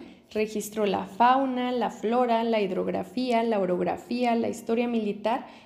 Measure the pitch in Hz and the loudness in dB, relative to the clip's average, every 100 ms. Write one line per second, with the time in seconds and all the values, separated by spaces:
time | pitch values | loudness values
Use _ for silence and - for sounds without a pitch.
0 | - - - 214 214 214 208 220 202 196 | -10 -20 -8 -4 -2 -2 -4 -2 0 0
1 | 190 - 240 262 269 247 247 247 202 - | -2 4 6 6 2 0 -2 0 -2 -2
2 | 214 240 240 226 233 220 196 185 185 190 | 0 2 2 2 2 2 0 -2 -2 -2
3 | 185 - 254 233 233 208 185 180 180 170 | -4 -4 0 0 2 0 2 0 0 -2
4 | - 240 247 233 226 202 - 226 240 233 | -4 0 2 2 0 -4 -2 0 0 0
5 | 208 202 214 247 - - | -2 -2 -2 -2 -4 -18